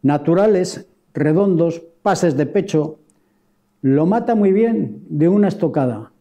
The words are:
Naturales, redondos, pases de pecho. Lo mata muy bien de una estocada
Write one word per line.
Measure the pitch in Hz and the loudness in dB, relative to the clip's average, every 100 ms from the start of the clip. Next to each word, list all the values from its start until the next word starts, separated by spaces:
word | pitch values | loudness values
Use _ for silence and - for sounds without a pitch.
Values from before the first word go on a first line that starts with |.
Naturales, | 135 143 151 175 214 196 180 - - _ _ | 0 0 0 2 2 2 -2 -8 -18 _ _
redondos, | - 147 156 202 170 170 165 - _ | -4 0 2 2 2 0 -2 -12 _
pases | 208 190 175 139 | -2 0 0 0
de | 143 | -2
pecho. | 202 - 156 151 - _ _ _ _ _ _ _ _ | -2 -2 -2 -2 -8 _ _ _ _ _ _ _ _
Lo | 135 139 160 | 0 2 2
mata | 220 233 226 | 0 0 0
muy | 202 | 2
bien | 190 226 220 139 - - | 2 0 -2 -4 -8 -10
de | 156 165 | 0 2
una | 202 202 | 4 2
estocada | - 165 147 131 110 110 _ | 0 -2 0 -2 -4 -12 _